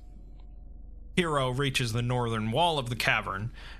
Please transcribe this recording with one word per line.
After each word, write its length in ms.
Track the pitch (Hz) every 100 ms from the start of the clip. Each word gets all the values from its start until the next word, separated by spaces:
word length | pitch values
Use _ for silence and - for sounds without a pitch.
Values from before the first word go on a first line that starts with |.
| - - - - - - - - - - - -
Hero 340 | 175 143 131
reaches 420 | 127 143 135 120
the 100 | 113
northern 500 | 120 123 120 113 110
wall 260 | 117 175 156
of 120 | 120
the 60 | 120
cavern, 560 | - 120 101 98 110 - - -